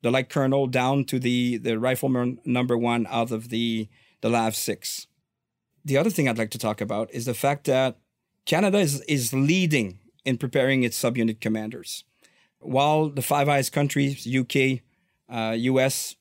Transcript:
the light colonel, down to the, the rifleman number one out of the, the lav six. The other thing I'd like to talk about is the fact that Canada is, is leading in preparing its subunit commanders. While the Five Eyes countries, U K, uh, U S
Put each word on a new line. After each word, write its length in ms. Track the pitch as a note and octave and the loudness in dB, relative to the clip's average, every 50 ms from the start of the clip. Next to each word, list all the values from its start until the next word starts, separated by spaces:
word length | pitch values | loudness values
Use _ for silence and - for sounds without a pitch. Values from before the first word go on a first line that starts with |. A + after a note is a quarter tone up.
the 100 | - A#2 | 0 2
light 180 | B2 C3 C3 - | 0 0 0 0
colonel, 380 | - D3 C3+ C3+ C3+ C#3 C#3 C3 | 0 0 2 2 2 2 0 2
down 380 | B2+ B2+ B2 C3 C#3 C#3 C3+ | 0 0 2 2 2 0 0
to 140 | - - C3 | 0 -2 -2
the, 380 | B2+ B2 B2 B2 B2 B2 A#2+ A2 | 0 0 0 2 0 0 -2 -2
the 220 | A#2 B2 A2+ A2 | -2 -2 -2 0
rifleman 600 | A#2 B2+ C3 B2 - C3+ C3 B2 B2 B2 B2+ - _ | 0 0 0 0 0 0 0 0 0 -2 -4 -6 _
number 320 | - B2 B2 B2+ B2 A#2+ A#2 | -2 0 0 2 2 0 0
one 300 | A#2+ A#2+ A#2+ A#2+ A2+ F#2 | 2 0 0 0 -2 -2
out 220 | - A#2 A#2 A#2+ | -2 -2 -2 -2
of 180 | A#2+ A2 A2+ A#2+ | -2 -6 -6 -6
the, 380 | A2+ A2+ A#2 A#2 A2+ A2 G#2+ G2+ _ _ _ _ _ _ | -4 -2 -2 -2 -2 -2 -4 -8 _ _ _ _ _ _
the 80 | - A2+ | -2 0
lav 260 | A#2 A#2 A2+ A2+ A2 | 2 2 2 0 -2
six. 520 | - - - G2+ - - - - - - _ _ _ _ _ _ _ _ _ _ _ _ _ _ _ _ | -2 -4 -4 -6 -6 -6 -10 -10 -10 -12 _ _ _ _ _ _ _ _ _ _ _ _ _ _ _ _
The 140 | D3 C#3 C3+ | 0 0 2
other 140 | E3+ A3+ | 2 2
thing 180 | - - D3 C3 | 2 2 0 0
I'd 80 | A#2 A2+ | 2 0
like 140 | A2+ A2 | -2 -4
to 80 | - A2+ | -4 -4
talk 200 | - A2 G#2+ - | -2 -4 -2 -2
about 320 | G#2+ G#2 G#2+ G#2 A2+ - | -4 -4 -4 -4 -4 -6
is 140 | - B2+ A#2 | -6 -8 -6
the 80 | B2 A#2 | -6 -6
fact 320 | - - C#3 C#3+ C#3 _ | -2 0 0 0 0 _
that 320 | - C3 C3 C3 C3 A#2+ _ _ _ _ _ _ _ _ _ _ | 0 2 2 2 0 -2 _ _ _ _ _ _ _ _ _ _
Canada 320 | - D#3+ D#3+ G3+ G3+ F#3+ G#3 | 0 0 2 2 2 2 2
is, 240 | G3 D3+ C#3+ C#3 | 2 2 0 -4
is 320 | - - D3+ C#3 A#2+ A2+ - | -2 -2 -2 -2 0 -2 0
leading 680 | C3+ C3+ C#3+ E3+ F#3+ F3+ E3 D3+ C#3 A2 F#2+ F2+ - _ _ _ _ _ | 0 2 2 4 4 4 2 2 2 0 -2 -6 -14 _ _ _ _ _
in 140 | C3+ B2+ A#2 | -2 -2 -2
preparing 460 | - B2 - C#3+ B2+ C3 C3+ C3 B2 | -2 -2 0 2 2 2 2 2 2
its 180 | A#2 A2 - | 0 0 0
subunit 400 | - A#2+ A#2+ B2 A2+ A2+ G#2+ - | -2 0 0 2 0 0 -2 -4
commanders. 600 | - A2+ A2 A2 G#2+ G#2+ A2+ - - - - - - _ _ _ _ _ _ _ _ _ _ _ | -4 -4 -4 -2 -4 -8 -10 -12 -14 -14 -14 -14 -16 _ _ _ _ _ _ _ _ _ _ _
While 500 | - - B2+ C3 C#3+ D3 D3+ D#3 D#3 D3+ | -10 -2 0 2 4 4 4 2 2 0
the 140 | C#3+ C#3 B2 | -2 -4 -2
Five 260 | - D3+ D3 C#3 C#3+ | 0 2 2 4 4
Eyes 220 | C#3+ C#3 C3 - | 2 2 2 0
countries, 560 | - D3 C#3+ C#3+ - D3 C#3 C#3 C#3 - - A#2 | 0 0 0 0 2 0 0 0 -2 -6 -6 -2
U 180 | B2 C3 B2+ | -2 -2 -2
K, 380 | - - C#3 C3 C3+ C3 B2 _ _ _ _ _ _ _ _ _ _ | 2 2 2 2 2 0 -2 _ _ _ _ _ _ _ _ _ _
uh, 280 | B2 A#2 A2+ A2 A2+ A#2 | -6 -4 -4 -2 -2 -2
U 220 | A#2 B2+ C3 B2+ | 0 2 4 4
S 360 | B2+ C3+ - - - - - _ | 4 2 0 -2 -6 -8 -12 _